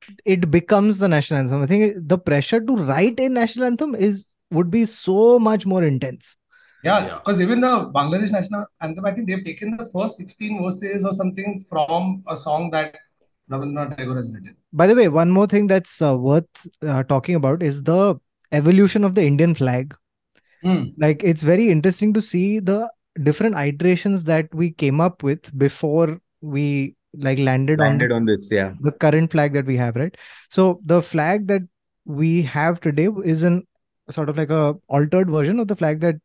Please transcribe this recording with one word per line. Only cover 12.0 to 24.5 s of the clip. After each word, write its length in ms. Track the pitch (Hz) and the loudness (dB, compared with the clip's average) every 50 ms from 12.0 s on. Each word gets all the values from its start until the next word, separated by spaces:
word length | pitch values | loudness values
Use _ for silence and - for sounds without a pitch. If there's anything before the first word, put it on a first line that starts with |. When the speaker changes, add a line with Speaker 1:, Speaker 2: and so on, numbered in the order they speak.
| 185 190 190 190 - | -2 -4 -6 -6 -8
Speaker 2:
a 80 | - 160 | -12 -12
song 360 | 156 - 156 151 160 175 165 | -10 -6 -6 -4 -4 -4 -4
that 260 | 160 156 156 151 - - _ _ _ _ _ _ _ _ _ - | -4 -4 -4 -6 -10 -20 _ _ _ _ _ _ _ _ _ -10
Rabindranath 480 | 131 135 135 143 143 147 143 131 147 | -8 -8 -8 -6 -6 -6 -8 -8 -8
Tagore 200 | 131 127 123 131 | -10 -8 -6 -6
has 140 | 127 117 110 107 | -6 -6 -8 -12
written. 220 | 98 92 - - _ _ _ - | -16 -18 -20 -20 _ _ _ 0
Speaker 1:
By 140 | 151 175 | 2 4
the 80 | 196 233 | 6 6
way, 120 | 254 220 | 6 4
one 240 | 160 147 160 170 180 | 4 4 2 4 4
more 160 | 185 196 208 | 4 4 4
thing 200 | 190 202 208 208 | 4 2 2 2
that's, 340 | 196 190 185 175 - - - | 4 2 0 0 -4 -4 0
uh, 160 | 160 143 131 | 0 2 2
worth, 500 | 123 123 135 147 165 160 _ _ - - 170 _ - | 2 2 2 2 2 0 _ _ -20 -20 -20 _ -8
uh, 220 | 156 151 135 131 - | -6 -2 -2 -2 0
talking 320 | - 143 131 - 175 175 | 0 0 0 0 0 -2
about 280 | 160 139 131 156 180 170 | 0 2 0 0 0 -2
is 200 | 143 139 143 135 | -4 -4 -2 -2
the 360 | 160 170 190 202 202 156 - _ _ _ _ _ - | 0 2 4 4 2 0 -2 _ _ _ _ _ -4
evolution 520 | 151 151 147 165 185 190 202 185 - 208 202 | -2 2 4 6 6 6 6 4 4 2 0
of 120 | 190 185 | 2 2
the 80 | 208 160 | 2 2
Indian 320 | 143 143 143 170 170 160 | 2 4 4 4 2 2
flag. 400 | - 135 127 123 127 135 147 - _ _ _ _ _ _ _ _ _ _ _ _ _ | 0 0 0 0 -2 -4 -6 -12 _ _ _ _ _ _ _ _ _ _ _ _ _
Speaker 2:
Hmm. 220 | 170 185 185 151 127 - - | 0 0 0 0 -2 -6 -4
Speaker 1:
Like, 260 | 156 151 151 151 151 202 | 0 2 2 2 2 0
it's 180 | 175 165 151 | 0 0 2
very 280 | 156 156 175 202 233 214 | 2 2 4 4 4 4
interesting 440 | 165 151 151 190 175 - 208 214 208 | 2 4 2 0 0 2 0 0 2
to 80 | 220 | 0
see 380 | 202 - - 180 185 202 214 220 | -2 -2 -2 -2 0 0 -2 -2
the 320 | 185 190 196 214 233 226 - _ _ _ - 165 | 0 -2 -2 -2 -4 -8 -12 _ _ _ -8 -2
different 340 | 139 151 147 - 208 226 190 | 0 0 0 2 0 0 0
iterations 720 | 151 143 147 143 147 170 180 180 175 - 202 196 180 160 | 0 -2 -4 -4 0 2 2 2 2 0 -2 -2 0 0
that 280 | 160 160 160 160 - | 0 0 0 0 -4